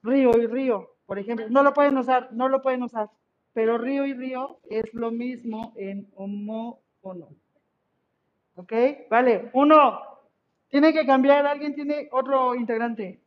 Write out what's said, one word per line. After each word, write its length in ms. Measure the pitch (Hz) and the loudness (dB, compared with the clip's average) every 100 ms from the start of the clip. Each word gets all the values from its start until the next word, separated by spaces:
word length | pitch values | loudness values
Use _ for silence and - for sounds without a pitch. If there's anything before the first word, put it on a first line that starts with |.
Río 280 | 220 277 254 226 | 0 2 4 4
y 80 | 226 | 0
río, 500 | 240 262 202 - _ _ | -2 -2 -4 -6 _ _
por 120 | 196 | -10
ejemplo. 300 | 202 233 220 | -8 -8 0
No 140 | 262 | 4
lo 100 | 277 | 4
pueden 240 | 285 285 269 | 4 2 2
usar, 340 | 247 254 254 | 2 0 -2
no 160 | 226 262 | -4 0
lo 140 | 269 | 0
pueden 200 | 269 254 | 0 -4
usar. 280 | 240 233 208 _ _ _ _ | -6 -6 -8 _ _ _ _
Pero 260 | - 226 233 | -2 0 0
río 280 | 247 277 277 | -2 -4 -4
y 80 | |
río 460 | 247 262 254 269 - - | -6 -8 -8 -10 -12 -8
es 240 | 220 220 | -8 -6
lo 160 | 233 226 | -6 -6
mismo 640 | 233 247 240 226 220 226 - | -6 -8 -8 -10 -10 -12 -12
en 340 | 190 196 196 | -12 -12 -14
homófono. 1120 | - 196 208 208 220 233 226 _ _ 190 180 151 143 _ _ _ _ _ _ _ _ _ _ _ - | -14 -12 -10 -10 -10 -10 -14 _ _ -18 -18 -20 -20 _ _ _ _ _ _ _ _ _ _ _ -20
¿Ok? 160 | 180 226 254 285 - | -6 0 0 -2 0
Vale, 400 | 226 254 202 - | 2 4 2 0
uno. 480 | 254 294 311 269 - - - _ _ _ _ _ | 2 6 6 6 0 -16 -20 _ _ _ _ _
Tiene 240 | 277 311 | 4 4
que 100 | 311 | 4
cambiar, 420 | 277 269 269 285 285 | 2 4 6 4 4
alguien 280 | 285 294 | -2 -6
tiene 340 | 285 294 294 - | -6 -6 -6 -4
otro 420 | 254 262 269 254 | -4 0 0 0
integrante. 680 | 247 233 226 233 226 190 - | -2 -4 -4 -4 -6 -12 -14